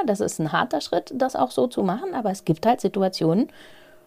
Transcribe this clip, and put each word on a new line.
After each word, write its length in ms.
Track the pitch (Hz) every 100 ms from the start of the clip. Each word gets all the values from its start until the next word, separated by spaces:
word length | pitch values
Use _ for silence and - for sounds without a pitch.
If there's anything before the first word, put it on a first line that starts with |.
| 302
das 140 | 196
ist 180 | 208 -
ein 140 | 151
harter 280 | 165 170 302
Schritt, 320 | - - -
das 220 | 254 262 -
auch 140 | 262
so 160 | - 247
zu 160 | -
machen, 320 | 196 190 381
aber 160 | 269 208
es 140 | 190
gibt 220 | - 156 220
halt 140 | 254
Situationen, 680 | 190 196 190 - 165 180 269 - - - - -